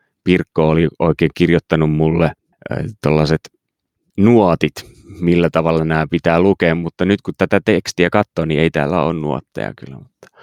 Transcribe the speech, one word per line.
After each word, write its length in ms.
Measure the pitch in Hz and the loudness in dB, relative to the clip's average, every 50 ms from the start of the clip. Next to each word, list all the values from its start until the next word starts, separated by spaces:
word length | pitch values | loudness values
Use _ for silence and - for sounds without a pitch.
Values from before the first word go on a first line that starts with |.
| _ _ _ _ _ | _ _ _ _ _
Pirkko 460 | - 90 90 80 - _ - 80 78 | 0 0 0 0 -4 _ 0 0 2
oli 180 | 78 80 85 78 - _ | 2 2 0 -2 -2 _
oikein 320 | - 85 78 - 85 78 - | -2 -2 0 0 0 -2 0
kirjoittanut 560 | - 87 80 85 82 - _ - 80 78 78 | 0 0 2 2 0 0 _ -2 0 0 0
mulle, 340 | 78 76 78 80 82 85 85 | 0 0 0 0 0 0 0
äh, 520 | 78 - _ _ _ _ _ - - - - - - 110 _ - | -2 -2 _ _ _ _ _ -14 -10 -8 -8 -8 -10 -10 _ -2
tollaset 380 | 73 76 78 78 73 80 78 - - _ _ _ _ _ _ _ _ _ _ _ _ _ - | 0 2 2 2 2 0 -2 -4 -8 _ _ _ _ _ _ _ _ _ _ _ _ _ 0
nuotit, 560 | 98 110 120 117 104 90 82 76 - 78 - - - - - - - - 95 90 | 2 4 6 6 4 4 2 0 -2 -4 -6 -8 -20 -20 -20 -20 -20 -20 -14 -4
millä 300 | 87 85 87 87 85 82 | 0 0 2 2 2 2
tavalla 360 | - 85 80 82 80 80 80 | 0 0 0 0 0 0 0
nämä 220 | 80 80 80 78 73 | 0 -2 -2 -2 -2
pitää 340 | - 82 - 85 82 85 | -4 -2 0 0 2 2
lukea, 340 | 90 98 98 - - 87 80 | 2 2 2 2 0 0 0
mutta 300 | 85 87 82 - _ 90 | 0 -4 -8 -6 _ -2
nyt 160 | 92 101 104 | 0 0 -2
kun 120 | - - 90 - | -2 -10 -4 -4
tätä 240 | 98 - - 98 - | -4 -2 -2 -2 0
tekstiä 440 | - 107 85 - - - - 87 87 | 0 0 0 -2 -4 -2 -2 -2 0
katsoo, 360 | - 104 104 - _ - 80 | 2 0 -2 -2 _ -6 -4
niin 140 | 80 80 71 | -2 0 0
ei 100 | 80 82 | 0 0
täällä 340 | 80 78 73 71 85 87 73 | 0 0 -2 -2 0 0 -2
ole 100 | 78 85 | -2 -2
nuotteja 600 | 82 76 73 69 64 - _ _ - 53 50 - | -4 -4 -4 -6 -6 -8 _ _ -10 -10 -10 -12
kyllä. 200 | - - - 67 - | -14 -20 -20 -20 -20
Mutta, 300 | - _ _ _ - - _ _ | -20 _ _ _ -20 -20 _ _